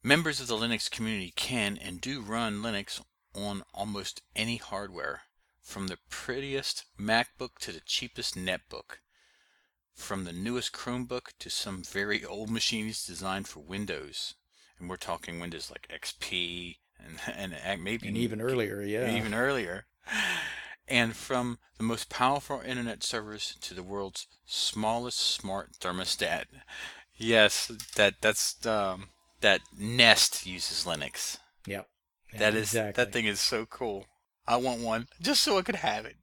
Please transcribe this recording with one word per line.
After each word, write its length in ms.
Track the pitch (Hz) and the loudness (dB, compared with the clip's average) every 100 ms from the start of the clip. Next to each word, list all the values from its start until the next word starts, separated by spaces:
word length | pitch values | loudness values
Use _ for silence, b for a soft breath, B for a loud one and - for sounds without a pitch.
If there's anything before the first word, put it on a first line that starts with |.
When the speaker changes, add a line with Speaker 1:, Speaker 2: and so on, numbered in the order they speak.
Speaker 1:
Members 360 | 117 147 160 139 | 6 4 4 -2
of 80 | 127 | 0
the 80 | 110 | 0
Linux 340 | 117 113 - | 2 0 -2
community 440 | - 110 107 90 - | -4 -2 -2 -4 -4
can 400 | - 127 104 101 | -2 0 0 -2
and 240 | - 90 | -8 -8
do 220 | 123 139 | -6 -6
run 400 | 104 113 113 104 | -4 -2 0 -2
Linux 400 | 113 104 98 - - _ _ - | -2 -4 -4 -10 -10 _ _ -6
on 280 | 101 98 - | -6 -6 -10
almost 480 | - 104 101 95 - _ - | -8 -4 -4 -6 -10 _ -2
any 220 | 110 117 | -2 -2
hardware, 680 | - 101 101 87 71 71 - _ _ _ | -4 -8 -6 -6 -6 -6 -10 _ _ _
from 240 | - - 95 | -14 -6 -6
the 100 | 90 _ | -6 _
prettiest 760 | - - 127 139 135 - - - - | -10 -6 -4 -2 -2 -2 -6 -8 -8
MacBook 600 | 104 113 123 - 131 - | 2 4 4 -4 -12 -8
to 100 | - | -10
the 100 | 82 - | -10 -4
cheapest 500 | - 123 - 117 - | -4 -4 -6 -6 -2
netbook, 640 | 92 92 _ - - - _ b b b b b b b _ - | -2 -2 _ -14 -14 -18 _ b b b b b b b _ -16
from 300 | - 98 90 | -6 -4 -4
the 60 | |
newest 420 | 85 104 123 117 | -4 -2 -2 -4
Chromebook 600 | - - 123 123 123 - - | -6 -6 -4 -4 -6 -8 -16
to 100 | - | -6
some 340 | - - 95 | -4 -4 -6
very 400 | - 196 202 104 | -6 -2 0 0
old 280 | - 101 107 | -2 -6 -2
machines 520 | 113 - 113 107 110 - | 0 0 0 -4 -6 -8
designed 420 | 85 95 95 98 | -6 -2 -2 -4
for 140 | - | -12
Windows. 760 | 76 95 104 78 73 - - - _ b b b | -8 -6 -4 -6 -6 -8 -8 -10 _ b b b
And 100 | 90 | -8
we're 60 | 90 | -8
talking 460 | - 85 - 85 | -4 -6 -6 -8
Windows 280 | 87 82 - | -8 -8 -10
like 180 | - - | -12 -14
X 240 | 82 - - | -10 -10 -8
P 580 | - 92 87 87 87 82 _ _ | -4 -2 -2 -4 -10 -14 _ _
and, 220 | 78 80 - - | -18 -8 -8 -4
and 180 | 95 78 87 | -6 -6 -4
ac-, 160 | 98 | -2
maybe 260 | 90 117 113 | -2 -2 -2
Speaker 2:
And 80 | 104 | 0
even 240 | 117 107 | 0 0
earlier, 420 | 117 131 104 101 | 0 2 0 -2
yeah. 320 | 101 107 123 | -2 0 2
Speaker 1:
even 200 | 117 110 | 0 0
earlier. 540 | 107 131 139 95 92 - _ B B B B B B B B - | 2 2 2 -2 -6 -10 _ B B B B B B B B 0
And 260 | 127 117 | 2 2
from 460 | 113 - 127 123 120 b _ | 0 -2 0 0 -4 b _
the 60 | |
most 260 | 110 113 - | -2 0 -4
powerful 520 | - 127 143 - 139 | 2 2 2 -2 -6
internet 420 | 113 127 117 107 | -4 -4 -4 -4
servers 540 | - 117 107 107 - - | -4 -4 -6 -6 -8 -8
to 140 | - | -10
the 100 | 90 | -10
world's 420 | 92 101 98 92 - b - | -6 -4 -4 -6 -12 b -8
smallest 760 | - - 110 107 117 123 - | -2 0 2 0 0 -2 0
smart 540 | - - 101 98 87 - | 0 0 -2 -4 -6 -6
thermostat. 640 | 92 90 90 - 85 82 - - - B B B B - | -4 -2 -2 0 0 0 -4 -14 -16 B B B B -6
Yes, 520 | 113 113 104 - - 113 - - | 6 10 10 8 -2 -6 -8 6
that, 240 | 104 - | 6 6
that's, 440 | 107 104 - - 117 | 2 4 0 0 0
um, 440 | 110 98 92 98 _ _ _ | 2 2 -2 -10 _ _ _
that 180 | 107 95 - - | 6 6 4 -8
Nest 680 | 101 120 117 107 - - - | -4 8 10 10 8 2 -6
uses 400 | 90 - - 90 | -6 -4 -2 -2
Linux. 540 | 80 71 - - - - _ - | -2 -4 -4 -6 -6 -12 _ -8
Speaker 2:
Yep. 220 | 98 - _ _ _ _ | -8 -8 _ _ _ _
Yeah, 80 | 107 | 4
Speaker 1:
That 160 | 107 107 | 6 6
is, 140 | 107 | 2
Speaker 2:
exactly. 340 | 113 107 101 | 2 0 2
Speaker 1:
that 80 | 120 | 2
thing 140 | 117 110 | 4 2
is 160 | 101 | 2
so 240 | - 113 110 | 2 2 -4
cool. 400 | - 120 98 - _ _ _ - | -4 -4 -4 -8 _ _ _ 2
I 80 | 123 | 2
want 240 | 127 120 | 4 0
one 280 | 117 113 120 - | 0 0 -2 -4
just 220 | 175 285 | 2 4
so 140 | - 196 | 6 4
I 40 | |
could 140 | 180 - | 2 0
have 300 | - 107 110 | 0 -2 -6
it. 100 | - | -14